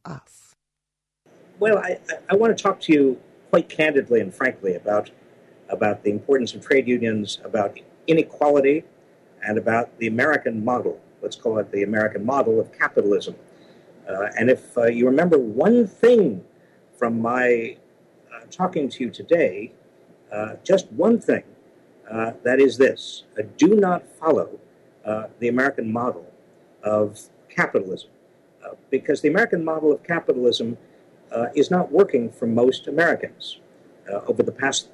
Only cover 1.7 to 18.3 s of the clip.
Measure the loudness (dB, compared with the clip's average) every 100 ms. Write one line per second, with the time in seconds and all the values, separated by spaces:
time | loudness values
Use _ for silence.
1.7 | -2 -6 -10 -10 -12 -2 2 2 0 -2
2.7 | -2 2 4 4 0 -8 -20 _ 0 0
3.7 | -2 0 0 0 0 -2 -4 -6 -4 -6
4.7 | -4 -2 -2 -4 -12 _ _ _ _ -12
5.7 | -4 -2 -2 -4 -4 0 0 0 -6 0
6.7 | 0 2 0 0 -2 -6 -10 -6 -4 -4
7.7 | -6 -20 _ 0 0 0 0 2 4 4
8.7 | 0 -4 _ _ _ _ _ -6 -4 -2
9.7 | -2 -2 -6 -4 0 0 0 -2 -4 -2
10.7 | -2 -4 -6 -12 _ -12 -8 -4 -4 -4
11.7 | -4 -2 0 -2 -2 -4 -2 0 0 -2
12.7 | -4 -4 0 0 0 -2 -14 -20 -20 -20
13.7 | -20 -20 -20 -12 -8 -6 0 2 2 -2
14.7 | 0 0 2 2 2 4 2 2 0 4
15.7 | 4 2 2 4 6 4 -2 -12 _ _
16.7 | _ _ -6 -4 -2 -2 2 2 2 0
17.7 | -12 _ _ _ _ _